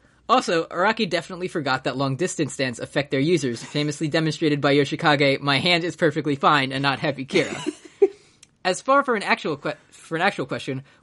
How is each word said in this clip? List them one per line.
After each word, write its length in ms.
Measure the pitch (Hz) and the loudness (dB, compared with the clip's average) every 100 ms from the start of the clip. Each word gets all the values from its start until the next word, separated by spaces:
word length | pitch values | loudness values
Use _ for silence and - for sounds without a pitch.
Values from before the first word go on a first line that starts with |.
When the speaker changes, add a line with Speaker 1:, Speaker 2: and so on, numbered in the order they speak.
| _ _ - | _ _ 0
Speaker 1:
Also, 360 | 247 226 170 - | 0 2 -2 -2
Araki 420 | 165 196 220 202 | 0 0 0 -2
definitely 380 | 170 - 175 180 | -4 -6 -10 -8
forgot 360 | 180 135 131 147 | -4 -2 -2 -2
that 120 | 127 | -2
long 180 | 135 135 | -2 -2
distance 360 | 180 - 139 | -4 -2 -4
stance 260 | - 131 117 | -2 -4 -4
affect 320 | - 151 135 | -4 -4 -2
their 80 | 139 | 0
users, 440 | 147 175 139 117 | 2 2 0 -6
famously 440 | - 147 147 147 156 | -6 -4 -4 -2 -2
demonstrated 540 | 160 160 156 160 143 | 0 0 0 0 2
by 120 | 143 143 | 4 4
Yoshikage, 640 | 139 156 165 143 139 135 | 2 2 2 4 4 2
'My 160 | 143 135 | 0 0
hand 240 | 180 170 | 2 2
is 120 | 170 - | 0 0
perfectly 400 | 160 156 151 139 | 0 0 -2 2
fine 360 | 185 147 131 | 4 4 2
and 120 | 135 | 0
not 160 | 139 131 | -2 0
heavy, 260 | 160 135 131 | -2 -4 -2
Kira.'" 320 | 170 120 - - - - - 403 | 0 0 -4 -8 -8 -8 2 2
Speaker 2:
<laughs> 580 | - _ _ _ _ 185 | 2 _ _ _ _ -2
Speaker 1:
As 140 | 180 | -2
far 240 | - 277 | 2 2
for 120 | 277 220 | 4 0
an 80 | |
actual 340 | 180 226 185 139 | 0 -2 -2 -4
que-, 180 | 165 - _ | -6 -8 _
for 240 | - - 160 | -20 -8 0
an 60 | |
actual 240 | 196 - 135 | 0 0 -6
question, 380 | 123 - 135 - _ | -6 -6 -10 -10 _